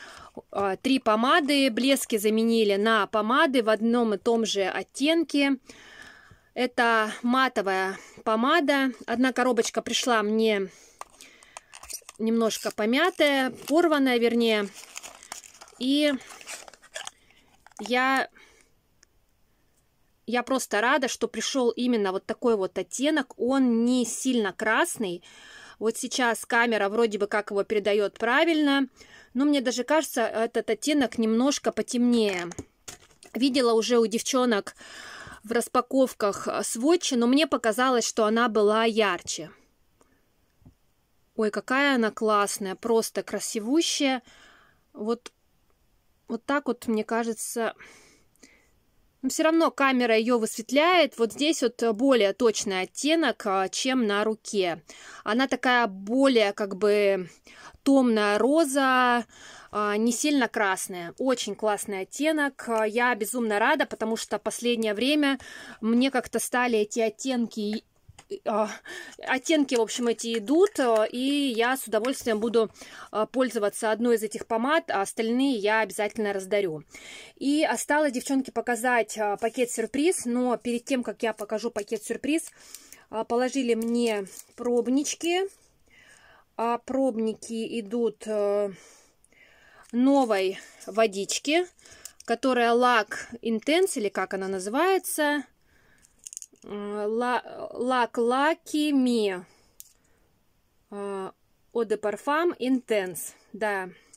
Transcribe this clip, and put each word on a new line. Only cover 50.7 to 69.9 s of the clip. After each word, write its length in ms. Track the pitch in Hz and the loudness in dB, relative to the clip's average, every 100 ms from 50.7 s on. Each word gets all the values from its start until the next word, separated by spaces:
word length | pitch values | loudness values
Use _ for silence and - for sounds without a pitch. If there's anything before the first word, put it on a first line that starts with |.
| 262 330 359 285 - | 2 4 4 2 2
Вот 160 | 226 | -2
здесь 300 | - 294 311 | 0 0 2
вот 180 | 240 - 233 | 0 0 -2
более 380 | 214 277 247 196 | 2 4 4 4
точный 480 | 196 240 202 214 185 | 2 2 2 -2 -4
оттенок, 640 | 185 - 277 330 285 208 214 | -4 -4 0 2 2 0 -2
а, 220 | 190 190 | 0 0
чем 360 | - 262 254 | -2 0 2
на 200 | 214 202 | 2 2
руке. 580 | 214 220 - 208 180 165 - - - - | 0 -4 -4 -2 0 -2 -10 -20 -20 -10
Она 240 | - 226 262 | -2 0 0
такая 400 | 262 269 247 233 | 0 2 2 2
более, 680 | 190 196 254 269 233 202 | -2 -2 2 4 6 4
как 240 | 202 202 190 | 0 -6 0
бы, 520 | 208 208 202 190 175 - - - - - | 2 4 4 0 -4 -14 -20 -20 -20 -4
томная 520 | - 269 247 220 208 208 | 4 4 6 4 2 2
роза, 880 | 233 311 302 277 269 254 247 240 226 - - - - | 4 4 2 2 2 4 4 2 -2 -12 -20 -20 -8
а, 260 | 208 208 208 | -4 0 2
не 140 | 233 | 0
сильно 380 | 240 302 285 233 | 0 0 2 0
красная. 640 | 233 202 190 - 180 170 - | 0 0 0 -4 -10 -10 -4
Очень 360 | 254 247 - | -2 -2 -4
классный 460 | 196 214 202 - 196 | -4 -2 -2 -4 -8
оттенок. 680 | 196 - 302 311 285 - - | -8 -4 -2 0 -2 -4 -4
А, 160 | 226 | -2
я 300 | 220 220 247 | 0 0 0
безумно 460 | 240 202 254 226 208 | 0 -4 -4 -2 2
рада, 260 | 233 302 285 | 2 2 -2
потому 300 | - 220 226 | -4 -4 -4
что 240 | - 214 | -4 -6
последнее 520 | 220 - 240 240 220 | -6 -4 -2 0 0
время 460 | 208 254 302 285 269 - - - - | 0 0 2 2 0 -6 -18 -18 -6
мне 300 | 220 240 269 | 0 2 2
как-то 300 | 254 - 220 | 0 -4 -6
стали 400 | - 254 247 226 | -2 -2 2 0
эти 180 | 208 233 | 0 0
оттенки, 840 | 226 220 269 247 226 - 208 220 - _ _ - - 196 - | -2 -2 -4 -2 -2 -4 -4 -6 -10 _ _ -20 -14 -10 -4
а, 240 | 214 214 - - - - - | -2 -2 -6 -16 -16 -16 -12
оттенки, 560 | - 262 - 311 277 | -4 -2 2 2 2
в 80 | 240 | 0
общем, 260 | 220 | 0